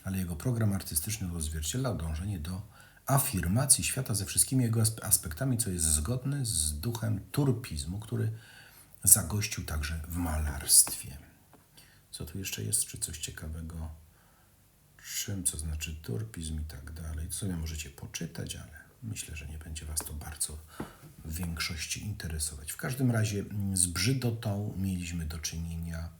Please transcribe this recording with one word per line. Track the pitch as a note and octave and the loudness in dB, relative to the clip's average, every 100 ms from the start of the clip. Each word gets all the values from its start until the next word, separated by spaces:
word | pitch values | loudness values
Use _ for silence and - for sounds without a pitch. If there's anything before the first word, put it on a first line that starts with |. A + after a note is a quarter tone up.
ale | F#2+ F#2+ | -2 -2
jego | F2 D#2 | -2 0
program | C3 A2+ A2 | 0 4 4
artystyczny | G2 - E2 - - F#2 | 2 0 -2 0 -2 -2
odzwierciedlał | E2+ D#2 D#2+ D2+ B2 B2+ - | -2 -2 -2 -2 0 0 0
dążenie | D#2+ D#2 G2 F#2+ | -2 -2 -2 -2
do | D2+ F#2 - - - - - | -4 -6 -8 -18 -20 -10 4
afirmacji | C#3 - F#2 E2 G#2+ B2+ - | 4 4 2 4 4 6 4
świata | - - - | 4 0 0
ze | G2 | 0
wszystkimi | G2 - - C3 | 2 2 4 4
jego | A#2 A2+ | 6 6
aspe-, | A2 - | 4 2
aspektami, | G#2+ - - - C3 A#2 | 2 2 2 -2 2 2
co | - | 0
jest | F2+ | 2
zgodne | D#2+ D2+ D2+ B2+ C3+ C#3+ A#2 | 4 4 2 0 0 -2 0
z | - - - | 2 2 0
duchem | A#2+ A2+ A2 G2+ - | -2 0 0 0 0
turpizmu, | - C#3+ - - D2+ C#2 G2+ | 2 4 2 -2 -4 -4 -6
który | - A#2 A2+ - - - - - - - | -2 0 0 -2 -12 -20 -20 -20 -20 0
zagościł | - - E2 G#2 G#2 - | 8 8 8 0 0 -4
także | D#2+ D2+ C#2+ D#2+ E2+ | -2 0 0 -4 -4
w | E2+ | -2
malarstwie. | E2+ D#2 D2+ C#2 - - - - - - - - - - _ - - - - | 0 2 0 -2 6 8 8 0 -8 -14 -18 -20 -20 -20 _ -20 -20 -20 -16
Co | - | -10
tu | E2+ G2+ | -8 -6
jeszcze | F#2+ - | -6 -4
jest? | G#2+ G#2 - | 0 0 0
Czy | A2+ | -4
coś | - D#2+ | -6 -6
ciekawego? | - - E2 D#2+ D#2+ E2 D#2+ D#2 - - - - - _ - _ - - | -8 -8 -8 -6 -6 -8 -8 -10 -20 -20 -20 -20 -20 _ -20 _ -20 -18
Czym, | - - - G2+ | -8 -6 -2 0
co | - D2+ | 0 -2
znaczy | D#2 D2+ D#2+ | -4 -4 -6
turpizm | D#2 - A2 A2 - D#2+ D#2 | -8 -4 -4 -4 -6 -4 -4
i | |
tak | D#2 - - | -4 -8 -12
dalej. | D#2 D#2+ D#2 D#2 | -10 -6 -6 -4
To | |
sobie | - G#2 F2 | -4 -2 -2
możecie | D#2+ D#2 D2+ | -2 -4 -8
poczytać, | - G#2 - A2+ - - - | -10 -10 -6 -6 -6 -6 -8
ale | - - - - | -12 -16 -20 -10
myślę, | A2 G#2 - - | -8 -6 -8 -8
że | D2 | -8
nie | D#2 | -10
będzie | D#2+ D#2+ D2+ | -8 -8 -6
was | D2+ | -6
to | - | -4
bardzo | D2+ D#2 D2+ - D2+ - - - - - - | -6 -8 -4 -4 -4 -14 -8 -8 -8 -20 -12
w | D#2+ | -6
większości | D#2+ F2 D#2+ - E2+ - - | -4 -2 -2 -2 -4 -4 -4
interesować. | G#2+ G#2+ E2 D#2 - C#2+ - | -4 -4 -4 -2 -2 -4 -10
W | - | -4
każdym | D#3 C3+ B2+ | -4 2 4
razie, | A2+ G#2+ G2+ | 6 4 2
mm, | F#2 G#2 G2 F#2+ | -2 0 2 4
z | F2+ | 4
brzydotą | E2+ G2 C3+ A#2+ A2 A2 G2+ G#2+ F#2 | 4 4 4 2 0 0 0 0 0
mieliśmy | F#2+ F2+ E2+ E2+ D#2 | 0 0 -2 -2 -2
do | D#2+ | -4
czynienia | - E2 E2+ E2 E2+ E2 E2 | -4 -4 -4 -4 -4 -4 -6